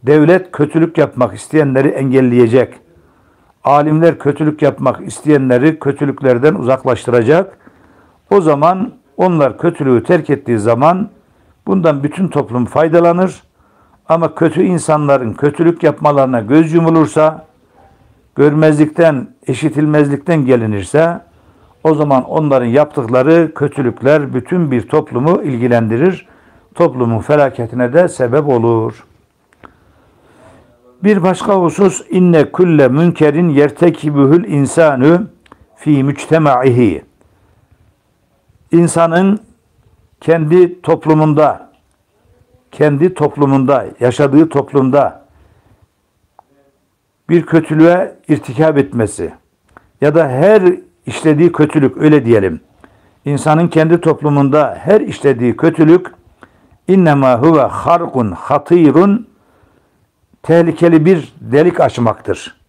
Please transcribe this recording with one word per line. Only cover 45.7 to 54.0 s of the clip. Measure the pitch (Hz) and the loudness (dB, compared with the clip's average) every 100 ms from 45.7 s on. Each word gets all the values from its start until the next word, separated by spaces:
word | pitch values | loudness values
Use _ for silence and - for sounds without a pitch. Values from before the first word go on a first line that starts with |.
| _ _ _ _ _ _ _ _ 139 _ _ _ _ _ _ - | _ _ _ _ _ _ _ _ _ _ _ _ _ _ _ -2
bir | 170 156 | -2 0
kötülüğe | 165 160 156 165 175 185 - _ | -2 0 2 4 4 -2 -10 _
irtikab | 151 - 123 160 147 | -4 -4 -2 0 0
etmesi | 135 120 107 - 85 - _ _ _ - _ _ | -2 -2 -4 -4 -10 -12 _ _ _ -20 _ _
ya | 143 | 0
da | 151 151 | 0 0
her | 127 170 214 185 - - _ - | 0 2 4 2 -2 -8 _ -14
işlediği | 113 160 151 170 | -4 -2 2 0
kötülük, | 170 151 156 139 - | 2 -2 0 -2 0
öyle | 151 151 | 2 2
diyelim, | 117 113 95 80 _ _ _ _ _ _ | 2 0 0 -6 _ _ _ _ _ _
insanın | - 143 147 156 170 | -8 -4 0 0 2
kendi | 160 160 170 | 0 2 2